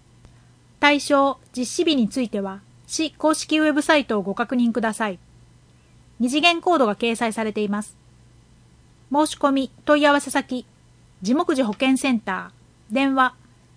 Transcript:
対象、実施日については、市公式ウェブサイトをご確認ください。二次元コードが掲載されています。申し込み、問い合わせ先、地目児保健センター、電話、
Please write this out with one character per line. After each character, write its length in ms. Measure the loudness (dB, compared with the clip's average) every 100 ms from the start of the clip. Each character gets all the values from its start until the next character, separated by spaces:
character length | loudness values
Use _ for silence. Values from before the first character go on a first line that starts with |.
| _ _ -20 -20 _ _ _ 0
対 220 | 2 2
象、 380 | 2 2 2 -2 _
実 120 | -8 -6
施 180 | -2
日 120 | 0 2
に 120 | 0
つ 100 | -2
い 80 | -4
て 100 | -4
は、 220 | -8 -10 -18 -20 -12
市 260 | -6 -6
公 220 | -2 0
式 240 | 0 0 0
ウ 60 |
ェ 100 | 2
ブ 80 | 0
サ 160 | 2 2
イ 80 | 2
ト 120 | -4
を 40 |
ご 120 | -4
確 220 | -6 -4 0
認 160 | 0
く 80 | 0
だ 140 | -4
さ 160 | -4 -6
い。 80 | -6 _ -20 _ _ _ _ _ _ _ -4
二 100 | -2
次 140 | 2
元 180 | 2 2
コ 140 | 2
ー 40 | 2
ド 80 | 2
が 100 | 0
掲 200 | -4 -2
載 160 | -4
さ 120 | -4
れ 80 | -6
て 100 | -4
い 80 | -4
ま 120 | -4
す。 140 | -8 -16 _ _ -20 _ _ _ _ _ _ _ -4
申 160 | 0 0
し 100 | 0
込 160 | 0
み、 180 | 0 -4 -6 0
問 160 | 4
い 40 | 4
合 60 |
わ 80 | 2
せ 100 | 0
先、 360 | -4 -4 -8 -10 _ _ _ _ -8
地 120 | -2
目 200 | 0 2
児 80 | 0
保 100 | 0
健 240 | 0 0 2
セ 160 | 0
ン 80 | -2
タ 320 | -2 -8 -10 _ _ _ -6
ー、 40 |
電 200 | -2 0
話、 200 | 2 0 -2 -20 _ _